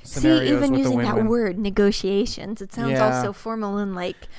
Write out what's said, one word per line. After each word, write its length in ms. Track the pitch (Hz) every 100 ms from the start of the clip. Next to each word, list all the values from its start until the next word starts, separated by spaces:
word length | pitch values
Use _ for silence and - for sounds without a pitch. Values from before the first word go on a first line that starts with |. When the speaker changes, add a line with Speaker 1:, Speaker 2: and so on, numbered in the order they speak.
Speaker 1:
See, 180 | - -
Speaker 2:
scenarios 300 | 311 320 269
Speaker 1:
even 220 | 285 277
Speaker 2:
with 80 | 262
a 20 |
Speaker 1:
using 160 | 262 247
that 160 | 226
Speaker 2:
win-win. 140 | 214 220
Speaker 1:
word, 300 | 240 214 180
negotiations, 1000 | 202 196 202 - 190 196 - - 196 220
it 100 | 196
sounds 200 | - -
Speaker 2:
Yeah. 240 | 131 127 127
Speaker 1:
all 40 |
so 100 | 123
formal 460 | 196 226 226 208 202
and, 160 | 202
like, 340 | 180 185 - -